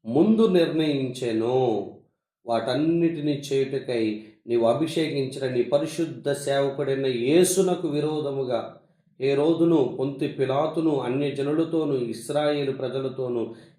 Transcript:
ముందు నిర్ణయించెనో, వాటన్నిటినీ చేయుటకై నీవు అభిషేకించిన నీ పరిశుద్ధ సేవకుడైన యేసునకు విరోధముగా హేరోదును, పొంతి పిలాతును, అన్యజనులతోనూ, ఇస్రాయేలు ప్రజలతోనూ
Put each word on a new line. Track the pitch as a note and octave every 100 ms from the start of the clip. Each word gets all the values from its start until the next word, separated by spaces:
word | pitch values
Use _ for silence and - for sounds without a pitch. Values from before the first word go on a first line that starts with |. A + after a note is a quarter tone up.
| A2
ముందు | C3 G#3 A3 A3
నిర్ణయించెనో, | F3+ E3 D#3 D#3 C#3 C3 B2+ B2 A2+ A2+ B2+ B2+ G#2 F#2+ - _ _ _ _ A#2
వాటన్నిటినీ | A#2 A2+ C3 D#3 E3+ E3 D#3+ D3
చేయుటకై | C3+ - C3+ C3+ C3+ - A#2+ A2 G#2+ - _ -
నీవు | A#2 A2+
అభిషేకించిన | C3 D#3+ E3+ D3+ C#3 C3 C3 C3
నీ | B2
పరిశుద్ధ | A2 C#3+ D#3 - D#3+ B2+ C#3+
సేవకుడైన | C#3+ - C#3 C#3 C#3 C3+ C3+ C3+
యేసునకు | A#2+ B2 E3 F3+ F#3+ F3+ F3 D#3+
విరోధముగా | D3 D3+ D3+ C#3+ C3+ B2+ A#2 - - _ _ _ -
హేరోదును, | C3 C#3 D3+ E3 E3+ D#3+ A#2+ A#2
పొంతి | C#3 C#3 D3
పిలాతును, | C#3 C3 C3+ D#3 E3+ D#3+ C#3
అన్యజనులతోనూ, | B2 C3 C#3+ C3+ C#3 D#3 D#3+ D#3+ D3 C3+
ఇస్రాయేలు | A#2 A2 - D3 D3 D3 C3+
ప్రజలతోనూ | C3+ C3 C3 C3 C3 B2+ A#2+ G#2+ - -